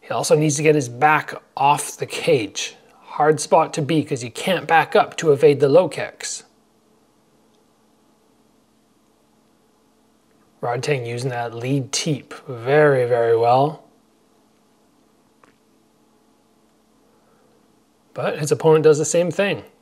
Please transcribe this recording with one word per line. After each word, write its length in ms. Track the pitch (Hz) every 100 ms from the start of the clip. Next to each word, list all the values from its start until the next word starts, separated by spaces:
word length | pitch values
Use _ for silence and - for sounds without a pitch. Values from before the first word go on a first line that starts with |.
He 60 | -
also 260 | 117 - 160
needs 220 | 156 139
to 60 |
get 120 | 156 151
his 140 | 123
back 440 | 120 151 156 - - _ -
off 400 | 139 143 - -
the 100 | 127
cage. 680 | - - 147 101 - - - _ _
Hard 400 | - - 151 151
spot 340 | - - 151
to 80 | -
be 220 | 139 160
'cause 180 | - 135
you 100 | 120
can't 360 | - - 170 151
back 300 | 170 - -
up 180 | - -
to 140 | 165
evade 300 | 139 151 139
the 80 | 139
low 180 | 151 180
kicks. 560 | - 107 - - - - _ _ _ _ _ _ _ _ _ _ _ _ _ _ _ _ _ _ _ _ _ _ _ _ _ _ _ _ _ _ _ _ _ _ _ _ _ _ _ _ _
Rodtang 460 | 120 120 139 139 117
using 220 | 120 131
that 240 | 123 117
lead 400 | 113 127 139 123
teep 400 | - - 135 - - -
very, 580 | 120 117 147 151 135 120
very 320 | 120 117 113
well. 480 | 117 123 147 160 _ _ _ _ _ _ _ _ _ _ _ _ _ _ _ _ _ _ _ _ _ _ _ _ _ _ _ _ _ _ _ _ _ _ _ _ _ _ _ _ _ _ _
But 260 | - 160 -
his 120 | 147
opponent 320 | 139 160 156
does 140 | 156 147
the 80 | 156
same 260 | 170 175
thing. 320 | 156 196 135 - _